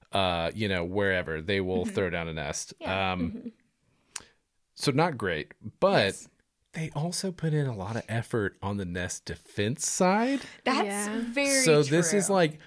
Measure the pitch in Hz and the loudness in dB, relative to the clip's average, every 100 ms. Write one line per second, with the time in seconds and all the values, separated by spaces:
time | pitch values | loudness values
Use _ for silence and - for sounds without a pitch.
0 | _ 98 92 85 82 104 104 92 87 98 | _ 0 0 0 -2 -2 0 0 0 0
1 | 98 92 78 80 82 98 92 92 87 107 | 2 0 -2 -4 -2 0 0 0 -2 -2
2 | 92 85 82 80 73 - - - 320 95 | -2 -2 -4 -4 -4 -6 -10 -10 -4 -2
3 | 95 92 170 220 233 - _ _ _ _ | 0 -2 -4 -6 -12 -16 _ _ _ _
4 | _ - - _ _ _ _ - 143 135 | _ -16 -16 _ _ _ _ -4 0 2
5 | 175 120 98 78 - - 110 - 190 170 | 2 0 -2 -2 -6 -12 -16 2 4 6
6 | 98 - - _ _ _ _ 160 160 147 | 4 0 -10 _ _ _ _ -10 -6 -4
7 | 170 - 190 175 160 151 135 104 95 113 | -4 -2 -6 -2 0 2 0 -2 -4 -4
8 | - 113 - 120 98 - 98 101 90 87 | -2 -4 0 0 0 -2 -4 -2 -4 -4
9 | 87 - - 82 - - 104 151 - - | -4 -6 -10 -12 -8 -2 -2 -2 -2 2
10 | 180 208 247 277 - - 247 269 403 403 | 2 4 2 -2 -6 -6 -2 0 0 -2
11 | - 262 240 254 277 269 165 151 135 165 | -4 -4 -4 0 2 4 6 6 6 4
12 | 170 202 196 190 160 - | 4 2 4 4 2 0